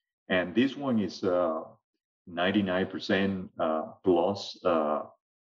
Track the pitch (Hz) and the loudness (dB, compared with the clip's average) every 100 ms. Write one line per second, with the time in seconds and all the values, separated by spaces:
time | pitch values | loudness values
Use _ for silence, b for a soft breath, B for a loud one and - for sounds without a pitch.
0 | _ _ - 92 90 110 135 143 139 113 | _ _ -2 -2 2 2 2 0 -2 0
1 | 90 - 98 90 87 80 - - _ _ | 0 -2 0 2 2 -2 -8 -18 _ _
2 | _ _ - 85 92 104 95 90 92 104 | _ _ -12 -2 0 2 2 0 -2 -4
3 | - 98 98 95 92 - 82 78 80 - | 0 2 2 -2 -8 -4 -2 -2 -4 -2
4 | 95 87 92 104 - - 92 80 76 73 | 2 4 2 -2 -8 -4 0 2 0 -2
5 | - _ _ _ _ | -6 _ _ _ _